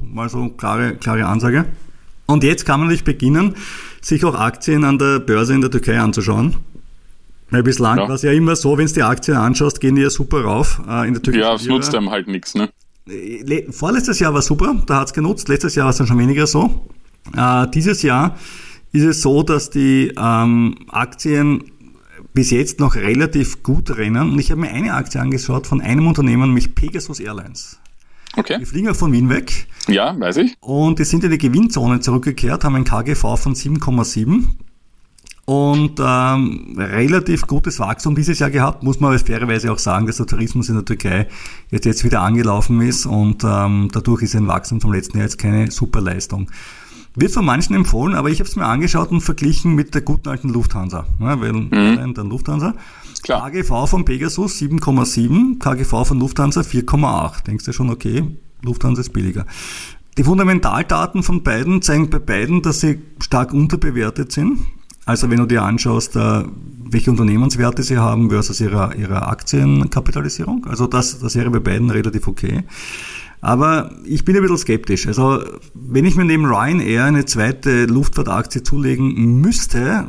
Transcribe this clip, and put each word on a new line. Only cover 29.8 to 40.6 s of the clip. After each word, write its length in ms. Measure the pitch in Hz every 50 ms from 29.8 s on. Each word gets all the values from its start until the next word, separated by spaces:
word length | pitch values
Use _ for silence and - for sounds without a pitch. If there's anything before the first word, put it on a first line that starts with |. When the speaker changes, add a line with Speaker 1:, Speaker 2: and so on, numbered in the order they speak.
| - -
Speaker 2:
Ja, 300 | 98 95 110 147 190 -
weiß 200 | 92 90 87 151
ich. 160 | 220 247 - -
Speaker 1:
Und 380 | - 123 135 143 156 160 160 160
die 60 | 151
sind 180 | - 165 170 190
in 80 | 175
die 60 | 160
Gewinnzone 640 | 156 151 123 127 175 226 226 - 147 120 120 123 120
zurückgekehrt, 640 | - 131 120 127 127 147 131 - - - 156 - -
haben 120 | 147 135
ein 80 | 131 131
K 180 | - 113 110 117
G 120 | 139 151
V 220 | - - 107 113
von 180 | - - 143 131
sieben 240 | - - 143 156 147
Komma 260 | - 143 127 120 110
sieben 520 | - - 110 110 127 185 247 - - - - - - - _ _ _ _ _ _ _ _ - _ - - - _
und, 560 | - 135 143 143 143 143 147 151 147 151 -
ähm, 760 | 131 127 127 127 127 131 131 135 131 92 - - - - 64 -
relativ 680 | 98 98 101 110 120 143 175 180 - - 165 151 -
gutes 320 | - 147 139 - 160 - -
Wachstum 340 | 120 - 110 - - 156 147
dieses 240 | 151 147 170 170 -
Jahr 100 | 147 139
gehabt, 360 | 135 139 131 139 - - 131
muss 160 | 135 131 -
man 100 | 147 139
aber 80 | 131 127
fairerweise 520 | - 117 113 113 120 117 113 113 120 117 110
auch 60 | -
sagen, 280 | - - 90 98 113
dass 100 | 107 113
der 100 | - 117
Tourismus 420 | 95 - 107 113 113 - 127